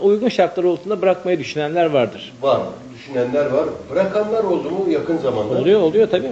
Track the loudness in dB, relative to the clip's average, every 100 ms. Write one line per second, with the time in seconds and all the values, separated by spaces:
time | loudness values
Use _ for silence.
0 | 2 4 2 2 0 2 0 0 -4 0
1 | 0 0 0 -2 -2 -4 -2 0 2 4
2 | 2 -2 -16 -4 0 0 0 -10 -16 -18
3 | -6 -2 0 0 0 0 -2 -6 -4 -2
4 | 0 0 0 0 0 -2 -2 -2 0 0
5 | 0 -2 -2 -2 -2 0 4 4 4 2
6 | 2 0 -2